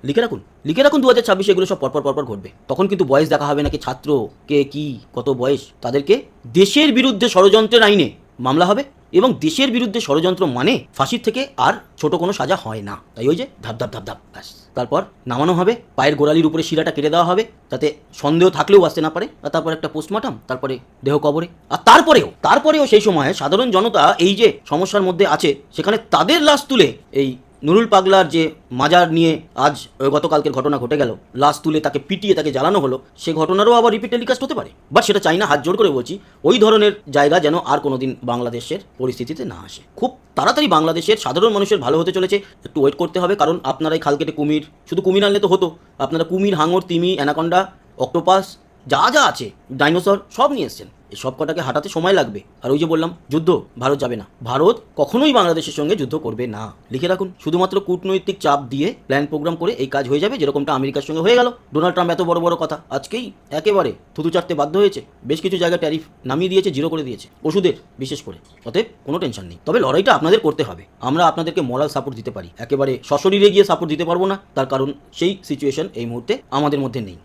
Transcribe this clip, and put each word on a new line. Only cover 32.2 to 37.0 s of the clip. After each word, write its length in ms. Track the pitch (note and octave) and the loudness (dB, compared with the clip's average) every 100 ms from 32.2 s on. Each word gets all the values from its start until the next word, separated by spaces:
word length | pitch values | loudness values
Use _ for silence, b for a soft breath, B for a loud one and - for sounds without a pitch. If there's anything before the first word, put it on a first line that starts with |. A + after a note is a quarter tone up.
| G#3 | 0
তাকে 180 | F3 D3 | 0 0
জ্বালানো 280 | C3 D3+ G3 | 0 0 2
হলো, 220 | C#3 B2+ _ _ | 0 -4 _ _
সে 160 | - | -6
ঘটনারও 400 | D#3+ D#3 F#3+ A3 | -2 0 2 4
আবার 180 | A#3+ A#3 | 6 4
রিপিট 200 | A3+ A#3 | 0 -2
টেলিকাস্ট 320 | A#3+ B3 B3 | -4 -2 -4
হতে 100 | C4+ | -4
পারে। 160 | B3+ - _ _ | -6 -8 _ _
But 80 | F3 | 0
সেটা 180 | A#3 G#3+ | 2 0
চাই 180 | E3 E3+ | 2 0
না, 80 | G#3 | 2
হাত 180 | D3 | 0
জোড় 140 | C3 G3 | 0 2
করে 120 | G3+ | 2
বলছি, 300 | C3+ B2 F#3+ b b | 0 -4 -10 b b
ওই 160 | D3 A3 | 2 4
ধরনের 320 | G#3+ G#3+ G#3 G3+ | 6 6 4 0